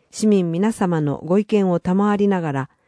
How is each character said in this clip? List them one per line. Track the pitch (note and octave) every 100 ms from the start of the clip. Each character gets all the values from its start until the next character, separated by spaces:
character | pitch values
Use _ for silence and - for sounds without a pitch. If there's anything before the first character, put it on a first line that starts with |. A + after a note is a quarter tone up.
| _
市 | - G#3+
民 | G3+ F3
皆 | E3 G#3+
様 | - F#3 D#3+
の | C#3+ C#3 D#3
ご | G3
意 | G#3
見 | G#3 F#3+
を | E3+
賜 | F3+ F#3+ G#3 G3+
り | G3+
な | F#3
が | D#3+
ら、 | C3+ C3 _